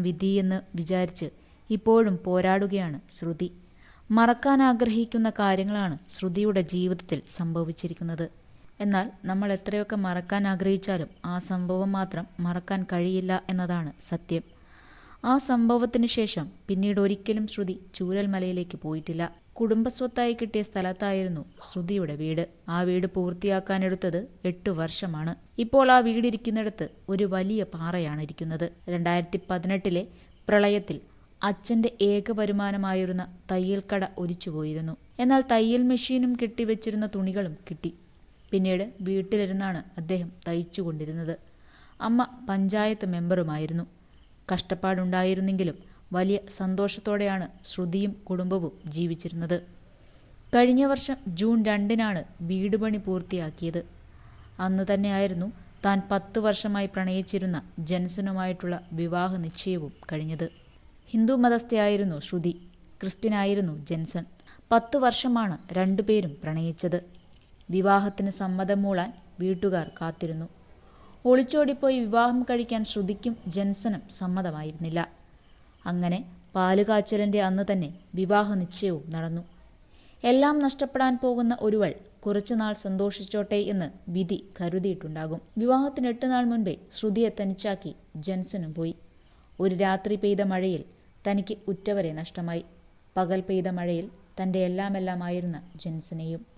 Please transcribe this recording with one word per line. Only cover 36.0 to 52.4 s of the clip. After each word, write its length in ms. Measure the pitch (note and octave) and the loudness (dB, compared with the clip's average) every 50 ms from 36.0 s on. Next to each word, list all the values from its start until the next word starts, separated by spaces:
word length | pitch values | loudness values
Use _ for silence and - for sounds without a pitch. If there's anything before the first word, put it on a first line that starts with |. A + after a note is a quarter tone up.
| - - C4 B3+ B3 B3 B3 A#3+ A#3+ | 0 0 0 2 2 2 0 0 -2
കെട്ടിവെച്ചിരുന്ന 640 | A3 A#3 - A#3 G#3+ A3 G#3+ - A3+ G#3 G#3+ G#3+ G#3 - | -4 -2 -2 -2 -2 -2 -2 -2 -4 -2 -2 -2 -2 -2
തുണികളും 400 | G3 F#3 F#3+ F#3 G3+ G3 E3+ D3+ - - - | -2 -2 -2 -2 -2 -4 -4 -6 -10 -12 -12
കിട്ടി. 240 | E3+ D#3 - E3+ E3 - - - - - - - - - - - - | -10 -8 -8 -8 -8 -10 -18 -20 -20 -20 -20 -20 -20 -20 -8 -2 0
പിന്നീട് 340 | F#3+ F#3 F#3 F#3 F3+ G3 A#3 B3+ - F#3+ F3+ | 2 2 2 2 0 -2 -4 -8 -8 -4 -2
വീട്ടിലിരുന്നാണ് 760 | G3 F#3+ F#3 F#3+ A3 G#3 G3+ F#3 F#3+ G3 G3 F#3+ F#3 D#3+ - - - - | -2 -2 -2 0 0 0 0 0 -2 -2 -2 -2 -4 -4 -6 -10 -10 -10
അദ്ദേഹം 300 | D#3+ D#3+ F#3+ F3+ F3 E3+ - - - | -6 -2 -2 -2 -4 -6 -10 -10 -6
തയ്ച്ചുകൊണ്ടിരുന്നത്. 880 | F3 E3+ E3+ F3 F3 - - F#3+ E3+ D#3 D3+ D3+ D3+ D#3+ E3 E3 D#3 E3 - - - - - - - - - - - - - | -4 -4 -4 -4 -4 -4 -6 -4 -4 -4 -6 -6 -6 -6 -6 -4 -6 -6 -8 -10 -18 -20 -20 -20 -20 -20 -20 -20 -20 -12 -6
അമ്മ 280 | - A3+ A#3 A#3+ B3 - - - - - | -2 2 2 2 2 0 -2 -10 -6 -2
പഞ്ചായത്ത് 580 | G3 G3 G3 F#3+ G3 G#3+ G#3 G#3+ A3 G#3+ - F#3+ F3+ | 0 2 2 2 2 2 2 2 0 0 -2 -2 -2
മെമ്പറുമായിരുന്നു. 680 | F3 E3+ F3 F#3 F3+ E3+ D#3+ D3+ D3+ D#3 D#3 D#3+ E3+ E3+ - - - - - - - - - - - - - | 0 0 2 2 2 2 0 -2 -2 -2 -2 -2 -4 -4 -6 -10 -20 -20 -20 -20 -20 -20 -20 -20 -14 -6 -4
കഷ്ടപ്പാടുണ്ടായിരുന്നെങ്കിലും 1300 | F#3 F3+ - - F#3+ F3+ - F#3+ F#3+ F#3 F#3 F#3 F3+ F#3 F#3 F#3 F#3+ F#3 F#3+ F#3+ F#3+ F#3 F#3+ E3+ C#3+ - - - - - - - F3+ | -2 -2 -2 -2 -4 -2 0 0 0 0 0 0 0 2 2 2 2 2 0 0 0 0 0 -2 -4 -6 -12 -20 -20 -20 -12 -4 -2
വലിയ 240 | F3+ F#3 F#3+ G3+ G3 G3+ - - | 0 2 2 2 0 -2 -6 -8
സന്തോഷത്തോടെയാണ് 920 | - F#3+ F#3 F#3 F#3 G3+ G3+ G3+ - - G#3+ G#3 G3+ G3+ G3+ F#3+ F#3+ F3 - - - - - | -4 -2 -2 0 0 0 0 -2 -4 -4 -2 0 0 0 0 0 -2 -4 -6 -10 -14 -14 -10
ശ്രുതിയും 440 | - - F3+ F3 E3+ G3 G3+ G3+ G3 - - | -6 -4 -4 -2 -2 0 -2 -2 -4 -6 -6
കുടുംബവും 480 | - F#3 F3+ F#3 F#3 F#3+ F#3+ E3+ D3+ - - - D#3+ D3 | -6 -4 -2 -2 0 -2 -2 -2 -4 -6 -8 -12 -8 -4
ജീവിച്ചിരുന്നത്. 640 | E3 F3 E3+ E3+ E3 - E3+ E3+ E3 E3 E3 F3+ F3 F3 - - - - - - - - - - - - - - - - - - | -2 -2 -2 -2 -4 -6 -8 -6 -6 -4 -2 -2 -2 -2 -6 -20 -20 -20 -20 -20 -20 -20 -20 -20 -20 -20 -20 -20 -20 -6 2 4
കഴിഞ്ഞ 280 | A#3+ B3 B3 B3+ B3+ C#4 C#4 | 6 6 8 6 6 4 4
വർഷം 260 | C#4 B3+ - - C4+ - - G3 E3+ E3 | 2 0 0 -4 -6 -6 -6 -6 -4 0
ജൂൺ 180 | G3+ A3+ A#3 A3+ G#3+ G#3+ | 2 2 4 4 4 2
രണ്ടിനാണ് 520 | G#3 G#3 G3+ G3+ A3+ A3 A3+ G#3+ G3 E3 - - - - | 2 2 2 2 2 2 2 0 0 -2 -4 -8 -10 -8